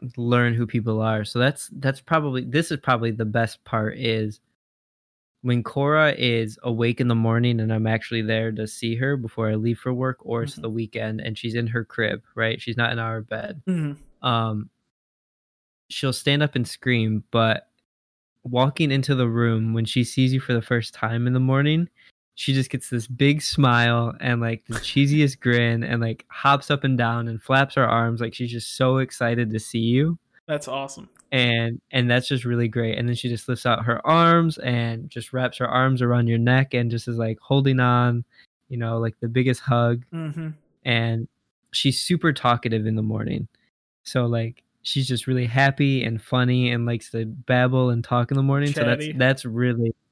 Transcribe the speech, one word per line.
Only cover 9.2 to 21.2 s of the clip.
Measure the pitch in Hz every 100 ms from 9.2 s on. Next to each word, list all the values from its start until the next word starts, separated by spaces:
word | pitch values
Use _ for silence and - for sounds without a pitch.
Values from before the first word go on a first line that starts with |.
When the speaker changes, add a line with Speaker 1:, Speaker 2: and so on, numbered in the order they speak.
| 113 - 110
Speaker 1:
I | 107
leave | 113 117
for | 127
work, | 127 131 123
or | - 117
it's | 143
Speaker 2:
Mm-hmm. | -
Speaker 1:
the | 113
weekend | 113 110 113 110 110
and | - 107
she's | 117
in | 117 113
her | 117
crib, | 107 - 110 - -
right? | - 113 -
She's | - 113
not | 117
in | 117
our | 113 113
bed. | 110 110 - 175 190
Speaker 2:
Mm-hmm. | 175 147 143 - _ 127
Speaker 1:
Um, | 117 113 107 - _ _ _ _ _ _ _ _ _ _ _ _
she'll | - 135
stand | 123 - 143
up | 147 -
and | 117
scream, | - 127 120 110 107 -
but | 117 113 110 - _ _ _ _ _ _ _
walking | 123 123 135 - 151
into | 135 135
the | 131 120
room | 117 117 110 110
when | 113
she | 113 127
sees | 120 - 131
you | 131
for | -
the | 117
first | - 120 107
time | - 113 117